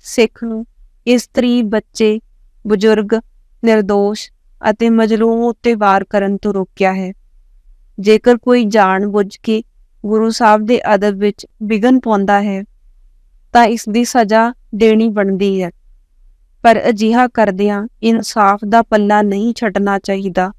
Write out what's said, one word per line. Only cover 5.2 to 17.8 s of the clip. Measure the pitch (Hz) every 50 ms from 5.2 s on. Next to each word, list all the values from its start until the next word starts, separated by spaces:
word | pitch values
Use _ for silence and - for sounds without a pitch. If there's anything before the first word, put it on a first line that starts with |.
| 220 226 226 226 233
ਉੱਤੇ | 240 226 - - 240 233
ਵਾਰ | 214 208 196 196 196 190
ਕਰਨ | - - 208 196 190 202
ਤੋਂ | 196 - 208 202
ਰੋਕਿਆ | 196 185 - _ - 196 190 185
ਹੈ। | 190 190 185 196 - _ _ _ _ _ _ _ _ _ - - _ _ _ _ -
ਜੇਕਰ | 190 208 214 214 - 247 247
ਕੋਈ | 226 - 254 247 247 240
ਜਾਣ | 208 202 220 202 190 190 190 202
ਬੁੱਝ | 208 196 208 202 190 -
ਕੇ | - - - 220 220 226 _ _ _ _ _ _ _ -
ਗੁਰੂ | 202 214 214 220 226
ਸਾਹਿਬ | 226 - 247 220 214 214 214
ਦੇ | 214 247 233 - - 214
ਅਦਬ | 196 196 208 202 190
ਵਿੱਚ | 202 208 202 - - - _ - 220
ਵਿਘਨ | 202 220 214 196 247 254 262
ਪਾਉਂਦਾ | 247 233 220 202 196 190 202 202 202
ਹੈ, | 208 196 190 202 - _ _ _ _ _ _ _ _ _ _ _ _ _ _ _ _ -
ਤਾਂ | 240 240
ਇਸ | 214 233 226 - -
ਦੀ | 202 233 240
ਸਜ਼ਾ | 233 - 254 226 196 220 220 226 233 247 - _ _ -
ਦੇਣੀ | 202 214 220 220 220 220 226
ਬਣਦੀ | 208 214 202 196 190 185 202 202 196 190 185
ਹੈ, | 170 - _ _ _ - _ _ _ _ _ _ - _ _ _ _ _ _ -
ਪਰ | 240 226 220 - -
ਅਜਿਹਾ | 240 196 214 220 226 240 254 247
ਕਰਦਿਆਂ | - - 220 208 185 185 202 208 208 202